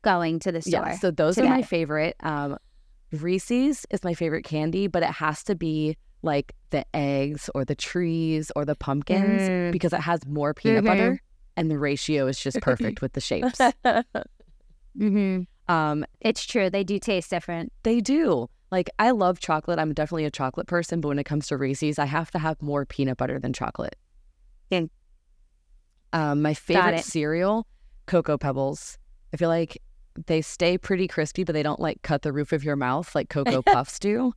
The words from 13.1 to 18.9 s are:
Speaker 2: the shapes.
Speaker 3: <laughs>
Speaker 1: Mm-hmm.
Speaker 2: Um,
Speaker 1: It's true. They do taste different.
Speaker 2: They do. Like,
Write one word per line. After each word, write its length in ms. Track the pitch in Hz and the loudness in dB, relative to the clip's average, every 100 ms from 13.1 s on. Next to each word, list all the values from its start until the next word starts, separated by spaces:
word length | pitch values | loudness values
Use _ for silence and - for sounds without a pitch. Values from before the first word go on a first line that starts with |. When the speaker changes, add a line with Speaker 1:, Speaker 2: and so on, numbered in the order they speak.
Speaker 2:
the 80 | - | -6
shapes. 400 | - - 247 - 254 - | -4 0 0 4 2 4
Speaker 3:
<laughs> 0 | - - 247 - - _ - - - - - - | 2 2 0 -8 -10 _ -20 -20 -20 -20 -20 -2
Speaker 1:
Mm-hmm. 440 | 208 196 95 185 180 _ - | 2 2 2 -2 -4 _ 0
Speaker 2:
Um, 320 | 165 156 151 - _ | 2 2 0 -4 _
Speaker 1:
It's 240 | 220 - | 0 0
true. 260 | - 240 190 | -2 0 2
They 140 | 196 | 0
do 140 | 190 202 | -2 -2
taste 320 | - 190 - | 0 -2 0
different. 420 | 175 - 170 165 - | -6 -4 -8 -8 -4
Speaker 2:
They 180 | 226 233 | 0 2
do. 480 | 208 285 311 147 117 _ _ | 2 2 4 2 -2 _ _
Like, 180 | 185 175 | -2 -2